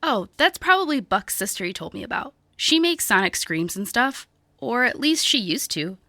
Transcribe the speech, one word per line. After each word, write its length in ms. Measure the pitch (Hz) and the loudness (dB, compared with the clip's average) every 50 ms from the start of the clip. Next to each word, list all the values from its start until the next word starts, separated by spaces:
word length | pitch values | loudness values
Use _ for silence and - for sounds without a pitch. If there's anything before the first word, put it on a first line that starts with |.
Oh, 260 | - 320 269 208 175 - _ | 2 0 0 0 -2 -4 _
that's 220 | - 277 359 - - | 2 2 2 2 0
probably 420 | - 339 370 381 392 302 302 277 | 2 4 4 4 4 0 -2 -2
Buck's 340 | 196 _ - 196 202 - - | -2 _ -2 -2 -2 -2 -6
sister 300 | - 190 196 - - 196 | -4 -4 -4 -4 -6 -6
he 80 | 175 | -6
told 220 | 190 - 160 - - | -6 -8 -10 -10 -10
me 80 | - | -12
about. 320 | - - 185 180 - 269 _ _ _ _ _ | -10 -6 -6 -6 -6 -8 _ _ _ _ _
She 220 | _ - - 311 320 | _ 2 4 4 4
makes 260 | 330 339 339 - - | 4 4 2 0 0
sonic 300 | - 220 190 196 185 - | 2 4 4 4 2 0
screams 400 | - - - 170 160 165 170 - | -2 -4 -2 -2 -2 -2 -2 -4
and 100 | 190 202 | -6 -8
stuff. 400 | 190 - 240 247 269 269 - - _ _ _ _ _ _ _ | -4 0 0 0 0 -2 -6 -14 _ _ _ _ _ _ _
Or 260 | - - 226 247 254 | -6 -2 0 2 2
at 160 | 247 - - | 0 0 0
least 260 | - 302 320 311 - | 2 2 2 2 2
she 120 | - - 277 | 2 2 2
used 320 | 208 175 156 175 - - | 2 0 -2 -2 -2 -4
to. 260 | - 165 147 175 190 185 _ | -4 -4 -4 -6 -6 -10 _